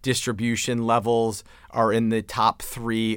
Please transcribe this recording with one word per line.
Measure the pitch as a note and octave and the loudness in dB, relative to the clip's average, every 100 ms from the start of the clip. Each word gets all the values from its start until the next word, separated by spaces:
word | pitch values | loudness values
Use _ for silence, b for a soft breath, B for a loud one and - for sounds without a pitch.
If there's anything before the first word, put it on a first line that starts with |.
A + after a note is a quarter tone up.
distribution | C3 B2 B2+ G2 A#2 A#2 - A#2+ A#2 | -2 -2 -2 -2 -2 -2 -2 -2 2
levels | A#2 A2 A#2 A2+ G#2 - B B | 0 2 2 2 -2 -12 B B
are | A#2 A2 | 0 2
in | A2+ A2+ | 4 2
the | A2+ | 0
top | G#2+ - A2 - | -2 0 2 0
three | - B2 A#2 A2+ A2+ | -6 -8 -4 -2 -2